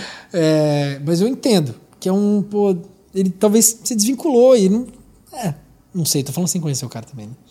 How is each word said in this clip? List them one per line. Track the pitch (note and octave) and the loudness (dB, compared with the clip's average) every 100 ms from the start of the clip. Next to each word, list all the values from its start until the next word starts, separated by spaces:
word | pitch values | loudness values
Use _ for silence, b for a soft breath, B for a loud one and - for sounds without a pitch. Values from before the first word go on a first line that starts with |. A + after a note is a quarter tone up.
| B B B | B B B
é, | F#3 D#3+ D#3 D3+ D3 C#3+ C#3 C#3+ | -2 2 2 2 0 -2 -4 -2
mas | E3+ | 0
eu | G#3+ | 0
entendo | C4+ C#4+ G3+ C#3+ A2+ - _ | -2 0 0 0 -6 -20 _
que | F#3 | -4
é | |
um, | F#3+ G#3 G#3 | 0 0 0
pô, | G3+ G#3 G3+ F3+ E3+ _ _ | -2 0 0 0 -6 _ _
ele | F#3+ F#3+ | -4 -4
talvez | F3+ G#3+ G#3+ A3 - | 0 2 4 2 0
se | - | -6
desvinculou | A3+ G#3 C4 E4 B3 B3+ B3+ | -4 -2 -2 2 6 6 6
e | F#3+ | 4
não, | G#3+ B3+ - - _ _ | 0 -4 -14 -20 _ _
é, | D#4 F#3 C#3+ - _ _ | -8 -8 -8 -14 _ _
não | F#3 D3+ | -6 -2
sei, | D3+ | -2
tô | C#3 | -4
falando | C3+ F3+ | -4 -4
sem | F#3 | -2
conhecer | D#3 C3 B2 | -4 -6 -8
o | |
cara | B2 A2+ | -12 -14
também, | B2+ G#2 | -16 -18
né? | C3 B | -18 B